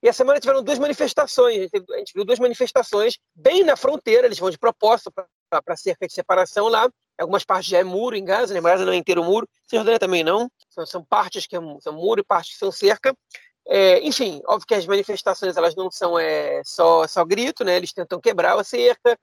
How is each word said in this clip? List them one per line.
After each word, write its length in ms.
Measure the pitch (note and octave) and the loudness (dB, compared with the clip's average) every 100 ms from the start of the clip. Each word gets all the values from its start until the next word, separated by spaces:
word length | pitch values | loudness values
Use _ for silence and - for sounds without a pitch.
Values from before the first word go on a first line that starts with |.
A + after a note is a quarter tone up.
e 60 | A#3+ | 2
a 40 | |
semana 260 | A3+ C4 C#4+ | 2 2 2
tiveram 220 | A#3+ C4+ | 2 -2
duas 160 | A3+ C#4+ | 0 -2
manifestações. 800 | D4 C#4+ D4 - C#4+ - B3 A3 | -2 -2 -4 -2 -4 2 2 2
A 20 | |
gente, 300 | F#3 G3+ F#3 | -4 -6 -6
a 60 | - | -10
gente 140 | G4+ | -10
viu 100 | F#3 | -8
duas 140 | G3+ A#3+ | -2 0
manifestações 800 | B3 A#3 B3 C4+ A#3+ G#3 A3 - _ | 0 -2 -2 -2 -2 0 -2 -4 _
bem 280 | _ D3+ F4 | _ 2 4
na 140 | F4+ C#4 | 4 2
fronteira. 500 | C4 D4+ - A3+ B3 | 0 -2 2 4 4
Eles 120 | G3 | 0
vão 100 | F#3 | -4
de 80 | D#3+ | 0
propósito 540 | F3 - G#3+ A3+ - | -2 0 2 2 -2
pra, 140 | - F#3 _ _ | -14 -16 _ _
pra, 100 | D#3+ | -6
pra 160 | - E3+ | -4 -6
cerca 300 | - E3+ F3+ | -4 -4 -6
de 80 | |
separação 540 | - - F#3 F#3 - G#3+ | -8 -2 0 0 0 0
lá. 200 | A3+ A#3+ _ _ _ | 2 0 _ _ _
Algumas 260 | E3 G3 | -2 -2
partes 240 | - F#3+ F#3 | 0 -4 0
já 100 | F3+ | 0
é 60 | |
muro 320 | F#3+ F3+ A#3+ A3 | 0 -2 -4 -6
em 80 | |
Gaza, 300 | F#3+ G3 A3+ | -2 -2 0
né? 60 | F#3+ | 0
Gaza 240 | E3+ F#3 F#3 | 2 2 2
não 80 | |
é 20 | F#3 | -2
inteiro 260 | D#3+ F3 | 0 0
muro. 240 | E3+ G#3 A#3 _ _ | 2 -2 -2 _ _
Cisjordânia 300 | A3+ A3 A3+ | -2 2 0
também 260 | F#3 F#3 | 2 0
não. 240 | D#3+ G3 B3 _ _ | 0 0 -2 _ _
São, 160 | - D#3+ | -14 -12
são 180 | F#3 | -12
partes 420 | E3 G#3 F#3+ G3 - | -4 -2 -2 -6 -10
que 80 | |
é, 60 | F3+ E3 C#3+ | -10 -10 -12
são 120 | - | -12
muro 280 | D3+ F3 A3 | -6 -2 -2
e 40 | |
partes 280 | G3+ F#3+ E3+ | 0 -2 -2
que 60 | - | -8
são 140 | G3 | -8
cerca. 420 | - G3 G#3 C4 C4 _ - _ _ - | 0 0 2 -2 -4 _ -20 _ _ -2
É, 320 | G3 F#3+ F3+ | 2 6 6
enfim, 400 | D4+ - A#3 D3+ - | 4 -4 -4 -6 -4
óbvio 200 | G#3+ - | -4 0
que 80 | |
as 120 | G#3+ E3+ | -2 0
manifestações, 680 | G3 G3+ G3 - F#3 F#3+ F3+ | -2 -2 -6 -4 -4 -4 0
elas 180 | E3+ D#3+ | 0 -2
não 140 | F#3 | -10
são, 280 | - F3+ E3+ | -6 -2 -2
é, 440 | D#3+ D3+ D3 C#3+ | -2 -2 -4 -6
só, 420 | C#3+ - E3 E3 D#3+ | -8 0 4 4 2
só 180 | - E3+ | -2 0
grito, 360 | G3+ B3 - | 0 -2 -4
né? 140 | G3+ F3+ | 0 0
Eles 160 | F3+ | -2
tentam 260 | - F3 F3+ | -10 -10 -2
quebrar 400 | A#3 G3 F3 G3 | -2 2 2 2
a 60 | |
cerca 540 | G3+ A#3+ A#3+ A#3+ A#3+ A#3 | 0 2 2 4 2 0